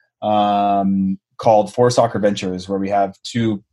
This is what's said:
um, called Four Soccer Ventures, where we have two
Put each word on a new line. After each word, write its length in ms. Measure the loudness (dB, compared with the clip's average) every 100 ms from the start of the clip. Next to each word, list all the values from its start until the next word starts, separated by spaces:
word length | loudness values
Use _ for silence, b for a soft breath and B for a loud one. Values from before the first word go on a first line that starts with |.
| _ _
um, 960 | -2 0 2 0 0 0 0 0 -2 -4 _ -2
called 360 | 2 4 2
Four 160 | 2 2
Soccer 300 | 2 0 2
Ventures, 480 | 0 0 -4 -6 -6
where 120 | -4
we 100 | -2
have 260 | 0 -2 -6
two 400 | -8 -4 -2 -4 -8